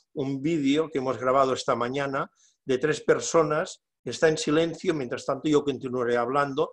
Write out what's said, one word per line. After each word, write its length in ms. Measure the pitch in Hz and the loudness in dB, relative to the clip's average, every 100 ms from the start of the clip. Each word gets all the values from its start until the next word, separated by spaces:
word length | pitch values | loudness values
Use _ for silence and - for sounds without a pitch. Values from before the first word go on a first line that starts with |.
| _ | _
un 260 | - 135 139 | -8 -6 -4
vídeo 480 | 143 165 135 147 156 | -2 0 2 2 0
que 80 | 139 | -2
hemos 200 | 131 113 | -4 -2
grabado 340 | 127 135 131 | 2 4 4
esta 220 | 123 - | 2 0
mañana 560 | 117 120 139 139 135 208 _ _ _ | -2 -2 -2 -4 -4 -6 _ _ _
de 140 | - 127 | -2 0
tres 240 | 156 151 | 0 0
personas. 800 | - 143 - 165 151 151 185 - _ _ | 2 2 2 2 2 0 -4 -10 _ _
Está 240 | 127 120 160 | -10 2 2
en 100 | 156 | 2
silencio, 560 | - 151 165 160 185 | 2 2 2 -2 -2
mientras 320 | 156 123 123 - | -2 -4 -6 -4
tanto 220 | 131 156 | -4 2
yo 160 | 143 | 2
continuaré 520 | 143 123 127 127 120 120 | 2 -2 -4 -2 0 0
hablando. 540 | 120 143 143 135 175 | 0 0 0 -2 -4